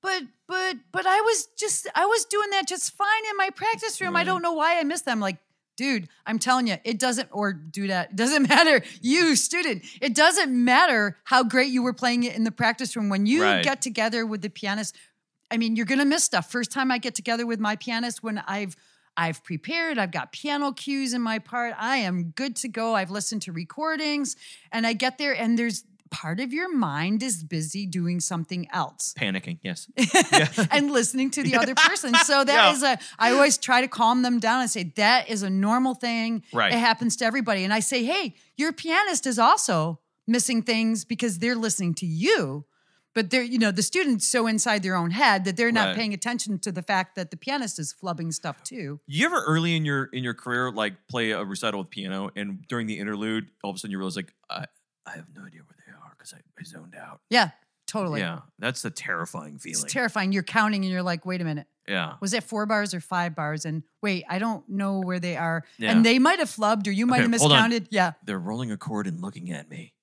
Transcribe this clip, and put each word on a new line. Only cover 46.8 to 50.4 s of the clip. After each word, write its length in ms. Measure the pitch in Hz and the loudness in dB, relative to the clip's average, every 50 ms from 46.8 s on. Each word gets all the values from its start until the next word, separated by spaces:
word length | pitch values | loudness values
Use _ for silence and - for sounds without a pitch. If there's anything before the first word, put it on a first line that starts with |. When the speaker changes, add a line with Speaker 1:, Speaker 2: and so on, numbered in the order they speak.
Speaker 1:
fact 340 | 175 - 208 185 185 180 _ | -4 -2 0 0 0 -2 _
that 160 | - 185 165 | -10 -10 -10
the 60 | - 165 | -10 -12
pianist 420 | - 262 269 285 254 208 - - | -6 -6 -4 -4 -4 -6 -6 -8
is 140 | 156 143 - | -8 -10 -10
flubbing 400 | _ - 185 170 147 170 165 156 | _ -8 -8 -6 -6 -6 -6 -6
stuff 280 | - - 147 139 _ _ | -6 -6 -8 -10 _ _
too. 360 | - 254 254 185 139 147 147 _ - | -14 -12 -10 -10 -10 -10 -12 _ -6
Speaker 2:
You 180 | 143 151 240 330 | -2 0 0 2
ever 140 | 349 311 - 151 | 2 0 0 2
early 300 | 156 165 165 170 170 165 | 2 2 2 2 0 0
in 80 | 156 | 0
your, 200 | 147 143 139 135 - | 0 0 -2 -2 -4
in 180 | - 127 127 | -6 -6 -4
your 80 | 123 117 | -4 -6
career, 380 | - | -6